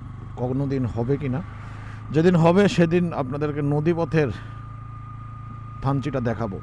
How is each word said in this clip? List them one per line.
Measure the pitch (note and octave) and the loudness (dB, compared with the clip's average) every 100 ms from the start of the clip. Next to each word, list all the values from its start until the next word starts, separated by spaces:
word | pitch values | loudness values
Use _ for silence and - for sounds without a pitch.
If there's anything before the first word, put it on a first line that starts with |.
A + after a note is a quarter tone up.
| - - - - | -14 -12 -12 -6
কোনো | B2 C3 C#3 | -4 -2 0
দিন | C3+ | 0
হবে | A#2+ F#2 A#2+ C#3+ | -2 -2 0 0
কি | D3 | -2
না। | C3 F#3 - - - - - - | -4 -6 -12 -14 -12 -12 -12 -2
যেদিন | C#3 E3+ | 4 6
হবে | F3 E3 F3+ G3+ | 8 8 8 6
সেদিন | - D#3+ F3 F3 | 6 4 4 2
আপনাদেরকে | B2+ C3 D3 D3+ D3 | -2 -4 -2 -2 0
নদীপথের | C#3+ D3 D3+ E3 E3 D#3+ C#3 - - - - - - - - - - - - - - - | 0 2 2 2 2 2 2 0 -10 -12 -14 -14 -14 -14 -14 -14 -14 -14 -14 -12 -12 -6
থানচিটা | C3+ C#3 C#3+ C3 | -2 0 0 -2
দেখাবো। | A#2+ A2 A#2 F#2 | -2 -2 -4 -6